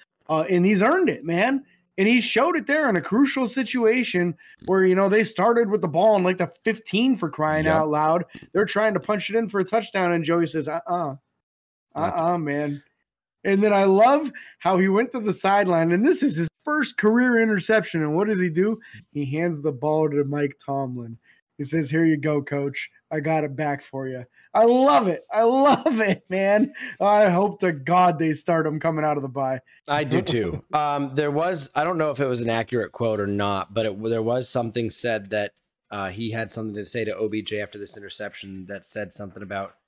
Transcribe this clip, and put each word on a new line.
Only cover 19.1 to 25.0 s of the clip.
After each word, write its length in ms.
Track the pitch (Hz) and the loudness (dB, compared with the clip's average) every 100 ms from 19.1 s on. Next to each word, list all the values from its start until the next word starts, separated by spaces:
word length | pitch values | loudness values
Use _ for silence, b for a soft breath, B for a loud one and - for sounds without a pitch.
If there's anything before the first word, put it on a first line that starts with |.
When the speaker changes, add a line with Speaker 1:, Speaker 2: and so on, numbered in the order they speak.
Speaker 1:
He 120 | 147 135 | -8 -6
hands 340 | 151 175 151 | -4 -4 -4
the 120 | 151 | -6
ball 360 | 127 151 156 156 | -4 -2 0 0
to 140 | 143 | 0
Mike 340 | 139 147 143 - | -2 -2 -4 -6
Tomlin. 540 | - 139 131 123 117 117 b b b - | -8 -6 -6 -8 -12 -16 b b b -14
He 60 | |
says, 260 | 139 165 131 | -4 -4 -2
"Here 140 | 160 165 | 2 2
you 100 | 156 | 2
go, 240 | 151 147 | 0 -2
coach. 480 | 139 143 143 - - b - | -2 -4 -6 -8 -12 b -10
I 100 | 156 | -6
got 240 | 151 160 | -2 -2
it 120 | 151 131 | -2 -4
back 260 | 151 143 | -4 -6
for 260 | - 135 131 | -8 -10 -8
you." 160 | 127 123 b b | -10 -14 b b
I 120 | 202 | 4
love 420 | 233 247 277 285 | 6 6 6 4